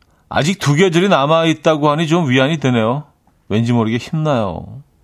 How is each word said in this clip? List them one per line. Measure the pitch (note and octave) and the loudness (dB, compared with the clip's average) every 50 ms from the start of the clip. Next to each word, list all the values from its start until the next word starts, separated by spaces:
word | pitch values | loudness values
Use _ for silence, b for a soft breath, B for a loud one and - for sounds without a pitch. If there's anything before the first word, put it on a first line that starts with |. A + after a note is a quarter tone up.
| _ _ _ _ _ - | _ _ _ _ _ -6
아직 | - G#2 C#3 E3+ G3 - | -4 -2 -2 -2 -2 -2
두 | - C#3 D3 | 0 0 2
계절이 | D3 F#3+ F#3+ D#3 E3+ F#3 G3+ | 2 2 2 2 2 2 2
남아있다고 | F3+ C#3 C#3 D3 E3 E3 E3 E3 D3+ D#3 - E3 D#3 D3 D3 D3 | 2 2 2 2 2 2 2 0 0 0 2 0 2 2 2 0
하니 | D3 D#3 E3+ | 0 0 0
좀 | D3 E3 F3+ E3 C3 | 0 0 0 0 2
위안이 | B2 C3 C3 C#3 E3 D3 | 2 2 2 2 0 -2
되네요. | C#3+ C3 B2 A#2 A2 A2+ B2+ D3 D3 _ _ _ _ _ _ _ _ - | -2 0 0 0 0 0 -2 -4 -8 _ _ _ _ _ _ _ _ -4
왠지 | F#2+ A2 A#2 A#2+ B2 | -2 -2 0 0 0
모르게 | A#2+ A2 A2 A#2 | 0 0 0 -2
힘나요. | A#2 - - - D#3 D#3 D#3 C#3 A#2 G#2+ F#2+ D#2+ - - G2+ A2 C3+ - _ _ _ | -4 -6 -6 -6 -4 -2 -2 -2 -2 -2 -4 -6 -8 -12 -14 -18 -20 -20 _ _ _